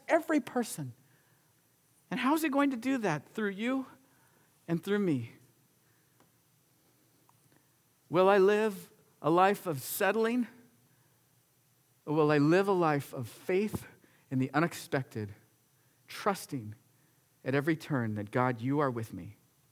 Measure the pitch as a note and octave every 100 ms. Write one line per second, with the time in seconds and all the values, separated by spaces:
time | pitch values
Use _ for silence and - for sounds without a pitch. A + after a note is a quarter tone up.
0 | - D#4+ D#4+ D4+ - B3 A#3 - C3 -
1 | _ _ _ _ _ _ _ _ _ _
2 | _ F3+ B3 D#4+ D#4 C#4 C#4+ B3+ B3 C4+
3 | G#3 D3+ - - G#3 F#3+ A#3 C4+ B3+ -
4 | _ _ _ _ _ _ - E3+ G3 G3+
5 | F#3+ C3+ A#2 - - _ _ _ _ _
6 | _ _ _ _ _ _ _ _ _ _
7 | _ _ _ _ _ _ _ _ _ _
8 | _ D#3 F#3+ G3+ F#3+ G#3 A3 F#3+ - _
9 | _ _ D3 E3+ F#3+ G3+ F3+ C#3 - -
10 | G3 G#3+ A3+ B3 A3+ - - _ _ _
11 | _ _ _ _ _ _ _ _ _ _
12 | - D3+ D3+ D3+ D3 F3+ G3 F#3 E3 C#3+
13 | - D3+ A2+ - - F#3 G#3+ - - -
14 | _ _ _ C3 C3 D3 E3 - - C#3+
15 | B2+ A2+ G#2 G2+ _ _ _ _ _ _
16 | _ - G#3+ F#3+ - C#3 G#2+ G#2+ _ _
17 | _ _ _ _ C3+ C#3 C#3+ D#3 - C#3
18 | A2+ G#2+ G#2 B2+ B2+ A#2 B2 C#3+ C#3 A#2
19 | A2 F#2 F2 - _ _ _